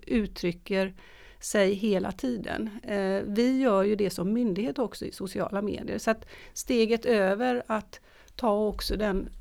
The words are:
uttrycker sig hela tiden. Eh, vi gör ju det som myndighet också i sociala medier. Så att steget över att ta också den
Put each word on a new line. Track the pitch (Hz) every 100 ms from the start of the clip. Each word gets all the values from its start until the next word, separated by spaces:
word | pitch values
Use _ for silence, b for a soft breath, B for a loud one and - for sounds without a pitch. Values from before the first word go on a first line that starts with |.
| -
uttrycker | 240 202 - 180 175 - 190 190 190 b b b b
sig | - 214 190
hela | 202 220 185 202
tiden. | - 262 226 - - 220 214
Eh, | - 202 190 196 208
vi | 208 247 262
gör | 262 196
ju | 202 208
det | 190
som | - 180
myndighet | 226 240 180 254 277
också | 214 -
i | -
sociala | - 190 208 - 202
medier. | 202 - - 214
Så | -
att | 226 - B B
steget | - - 247 220 226
över | 247 220 190 202 254 247 -
att | 214 - - b b b -
ta | 240 208 214
också | - - 190
den | 208 190 - -